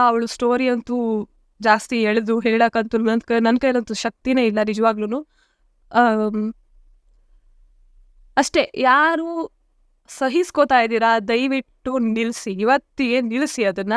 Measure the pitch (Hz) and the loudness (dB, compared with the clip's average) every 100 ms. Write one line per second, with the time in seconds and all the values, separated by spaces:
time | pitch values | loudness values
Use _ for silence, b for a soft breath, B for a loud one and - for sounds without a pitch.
0 | 247 233 233 - 240 247 254 240 233 247 | 2 0 -4 -4 -2 0 0 -2 -4 -4
1 | 233 214 - _ _ - 214 220 - 240 | -2 -4 -6 _ _ -4 0 0 0 -2
2 | 214 214 214 226 226 220 233 226 220 233 | 2 0 0 -2 0 2 2 0 -2 -2
3 | 220 226 - 233 226 240 269 247 220 214 | 0 0 0 0 2 2 2 -2 -4 -6
4 | 233 - 262 262 233 214 214 214 226 214 | -6 -6 -2 2 2 0 -2 2 0 0
5 | 208 262 302 _ _ _ _ _ _ 226 | -4 -6 -8 _ _ _ _ _ _ 2
6 | 240 220 214 214 214 - _ _ _ _ | 2 2 -2 -2 -6 -8 _ _ _ _
7 | _ _ _ _ _ _ _ _ _ _ | _ _ _ _ _ _ _ _ _ _
8 | _ _ - - 285 330 - - 254 269 | _ _ -6 0 0 2 0 0 2 4
9 | 311 330 330 339 330 _ _ _ _ _ | 4 0 -4 -6 -8 _ _ _ _ _
10 | - - 262 294 359 - 285 254 226 226 | -18 -6 -2 0 -2 0 2 4 2 2
11 | 226 226 202 233 262 269 - _ 254 262 | 2 0 0 -2 0 -4 -6 _ -6 -2
12 | 226 214 233 233 220 185 214 277 _ - | -2 -2 -4 -4 -8 -4 0 0 _ -4
13 | 254 247 233 240 294 - 196 185 196 | -2 0 -2 -4 -4 -2 -2 -2 -2